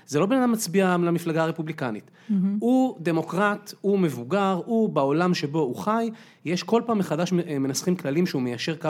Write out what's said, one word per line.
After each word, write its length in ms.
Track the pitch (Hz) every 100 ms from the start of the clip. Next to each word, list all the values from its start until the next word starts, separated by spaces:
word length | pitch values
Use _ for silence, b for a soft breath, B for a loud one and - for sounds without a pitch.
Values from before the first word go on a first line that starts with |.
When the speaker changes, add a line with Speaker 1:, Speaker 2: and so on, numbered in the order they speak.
| -
Speaker 1:
זה 120 | 147
לא 60 | 202
בן 120 | 262
אדם 140 | 247
מצביע 460 | 226 185 190 190 175
למפלגה 400 | 175 170 170 160
הרפובליקנית. 680 | 160 165 156 156 127 107 - B B
Speaker 2:
מהמם. 280 | 196 190 208
Speaker 1:
הוא 360 | 233 254 262 -
דמוקרט, 720 | 165 165 160 175 202 208 - -
הוא 180 | 190 196
מבוגר, 600 | 170 123 120 196 190 180 -
הוא 240 | 226 214
בעולם 440 | 151 139 151 180
שבו 260 | 175 139 160
הוא 160 | 131 123
חי, 340 | 208 226 226 220 B B 143
יש 180 | 180
כל 180 | - 226 233
פעם 120 | 214
מחדש 340 | 180 156 180
מ-, 80 | 175
אה, 200 | 165 143
מנסחים 360 | 135 131 185 175
כללים 300 | 135 151 180
שהוא 160 | 143
מיישר 340 | 123 120 -
קו 140 | 156